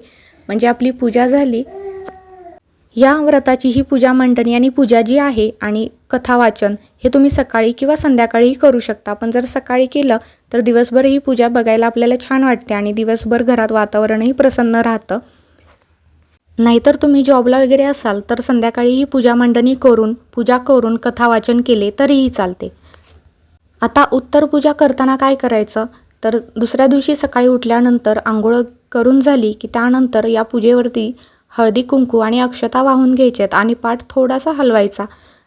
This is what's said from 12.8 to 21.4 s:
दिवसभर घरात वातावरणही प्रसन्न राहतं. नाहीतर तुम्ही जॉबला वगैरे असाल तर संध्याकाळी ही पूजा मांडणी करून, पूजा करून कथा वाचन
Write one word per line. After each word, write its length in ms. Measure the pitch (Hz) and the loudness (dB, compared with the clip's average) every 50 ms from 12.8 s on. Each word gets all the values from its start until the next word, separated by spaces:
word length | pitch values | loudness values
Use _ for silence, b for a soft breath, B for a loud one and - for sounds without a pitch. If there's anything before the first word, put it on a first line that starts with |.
| 208 208 208 | -4 -4 -4
दिवसभर 500 | 220 220 226 226 226 - 214 233 240 233 | -4 -2 -2 -2 -4 -2 -2 -2 0 0
घरात 280 | 247 247 226 220 214 | 0 0 0 0 0
वातावरणही 600 | 220 214 208 208 - 208 214 214 220 220 226 254 | 0 0 -2 0 0 -2 0 0 0 0 -2 0
प्रसन्न 440 | 262 - 277 262 - 254 240 226 226 | 0 2 0 2 2 0 0 0 0
राहतं. 440 | 226 233 233 226 214 - - 185 240 b b b b b b b b b b b b _ _ _ _ _ _ _ _ _ _ _ _ _ _ _ | 0 0 -2 -4 -4 -6 -8 -8 -8 b b b b b b b b b b b b _ _ _ _ _ _ _ _ _ _ _ _ _ _ _
नाहीतर 380 | 233 226 233 233 233 - 285 294 | 0 2 2 2 4 4 2 2
तुम्ही 280 | - 302 294 277 277 254 | 2 2 2 2 2 2
जॉबला 360 | 269 269 254 233 247 254 269 | 2 2 2 2 2 2 2
वगैरे 240 | 269 247 269 277 269 | 2 2 2 2 2
असाल 380 | 285 277 - - 220 202 202 202 - | 0 -4 -4 -4 -6 -6 -6 -6 -6
तर 120 | 240 240 | -6 -4
संध्याकाळी 520 | 247 - 247 233 226 233 - 247 240 247 254 | -2 -2 -2 0 0 -2 -2 -2 0 0 0
ही 100 | 262 277 | 0 -2
पूजा 320 | 277 - 262 226 240 240 | -2 0 0 2 2 2
मांडणी 380 | 240 247 240 233 240 240 254 262 | 2 2 2 2 2 2 0 0
करून, 400 | 254 - 254 233 220 220 214 233 - _ _ - | 2 2 4 4 4 2 0 -4 -8 _ _ -8
पूजा 220 | 240 226 254 247 | -4 0 0 0
करून 400 | 247 247 294 269 247 220 226 226 | 0 2 2 2 2 2 0 -2
कथा 300 | 226 - 240 240 - 240 | -4 -4 -6 -2 0 0
वाचन 340 | 240 226 220 | 0 2 0